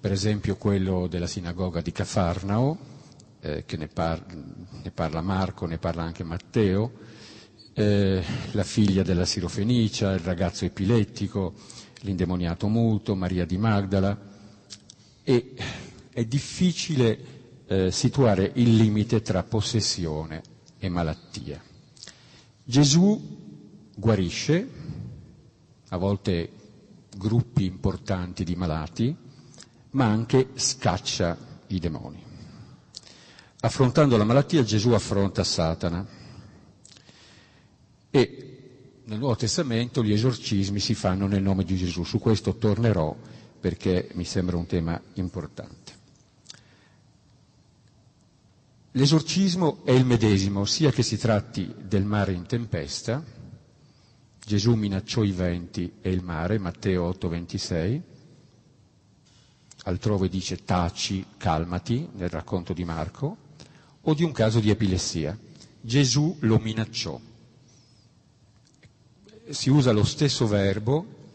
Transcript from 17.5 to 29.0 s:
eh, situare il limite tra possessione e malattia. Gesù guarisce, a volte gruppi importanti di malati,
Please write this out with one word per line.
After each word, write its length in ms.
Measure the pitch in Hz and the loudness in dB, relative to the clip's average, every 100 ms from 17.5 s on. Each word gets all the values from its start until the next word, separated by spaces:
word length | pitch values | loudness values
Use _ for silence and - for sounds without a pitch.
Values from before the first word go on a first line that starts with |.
| - - | -16 -2
eh, 260 | 95 92 | 0 2
situare 580 | - 127 - 123 92 98 127 | 2 0 4 4 4 2 4
il 180 | 117 | 6
limite 480 | 110 110 107 104 113 | 8 6 4 2 0
tra 220 | - 92 | 0 -2
possessione 1000 | - 113 - 110 - - 82 76 78 78 - - _ - | 0 -2 0 -2 -2 -4 -4 -4 -6 -10 -14 -20 _ -8
e 120 | 98 | -4
malattia. 760 | 87 82 78 - - 76 71 - - - - - - - - - _ | -2 -2 -4 -10 -14 -12 -14 -16 -20 -20 -20 -20 -20 -20 -20 -20 _
Gesù 720 | - 127 143 160 196 214 - - - - - - - | 2 6 6 6 6 2 -4 -16 -18 -20 -20 -20 -20
guarisce, 720 | - 113 104 87 - - 165 262 - - - - - - - - _ _ _ - | -2 2 2 2 -2 0 0 0 -10 -12 -12 -12 -14 -20 -20 -20 _ _ _ -8
a 80 | 92 | -2
volte 540 | 95 101 - 85 82 - - - - - - 98 | 0 0 0 -2 -2 -10 -20 -20 -20 -20 -20 -6
gruppi 500 | 104 117 - - 95 | 0 0 0 0 -2
importanti 760 | 95 98 92 - 92 87 92 | -2 -2 -2 -4 -4 -4 -6
di 120 | 87 90 | -4 -2
malati, 580 | 90 78 76 - | -2 -2 -4 -2